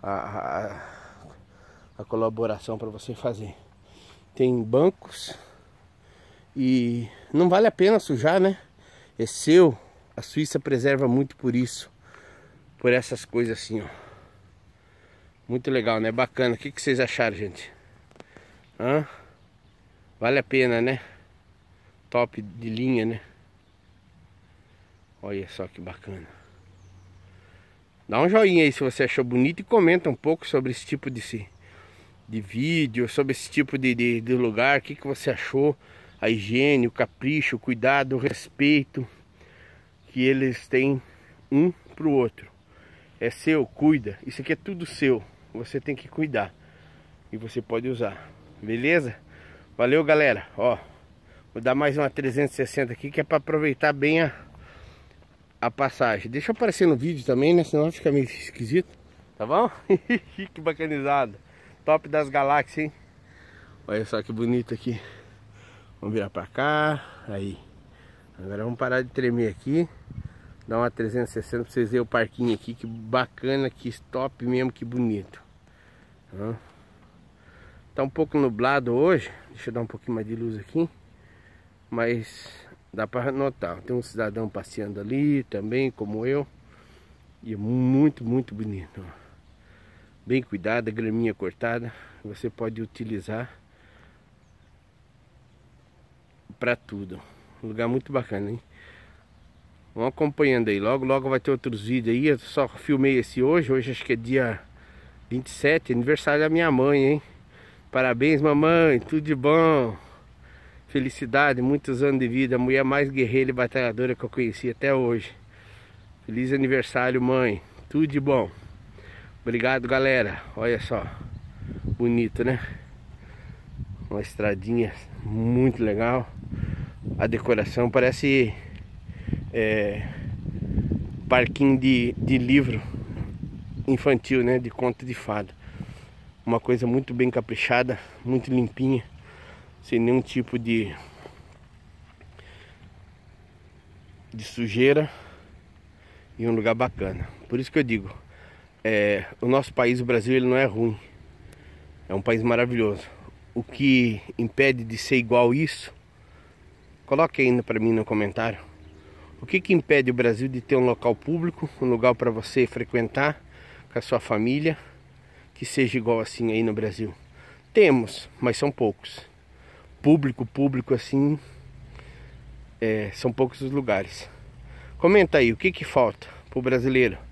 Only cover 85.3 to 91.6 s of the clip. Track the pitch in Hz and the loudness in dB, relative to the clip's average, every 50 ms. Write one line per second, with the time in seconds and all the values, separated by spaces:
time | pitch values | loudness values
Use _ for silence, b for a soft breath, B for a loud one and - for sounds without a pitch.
85.3 | 143 139 123 - - 101 98 107 117 131 135 135 120 - 110 104 107 107 113 127 | 2 0 -2 -4 -8 -6 -6 -2 -2 -2 -2 -2 -4 -6 -8 -6 -6 -4 -4 -2
86.3 | 139 143 143 - - b b b b b b b b b b b b b b _ | -2 -2 -4 -6 -12 b b b b b b b b b b b b b b _
87.3 | _ _ - 113 110 98 104 110 123 127 127 127 131 135 147 151 139 - 120 113 | _ _ -12 -12 -10 -6 -4 -2 -2 0 2 2 4 4 4 4 2 0 -6 -2
88.3 | 120 131 123 - 104 104 110 107 101 92 87 - _ - 92 85 80 - - - | -2 -2 -2 -4 -8 -10 -8 -8 -8 -8 -10 -12 _ -16 -16 -16 -18 -20 -20 -20
89.3 | - _ _ _ _ b b b b b b b b b b b b b _ 107 | -20 _ _ _ _ b b b b b b b b b b b b b _ -2
90.3 | 120 135 123 - - 101 85 107 110 120 113 110 107 110 113 110 110 113 117 113 | -2 -2 -2 -4 -8 -6 -4 -2 -2 -2 -2 -4 -6 -4 -4 -2 -2 0 0 -2
91.3 | 101 _ 98 92 - _ | -2 _ -6 -8 -8 _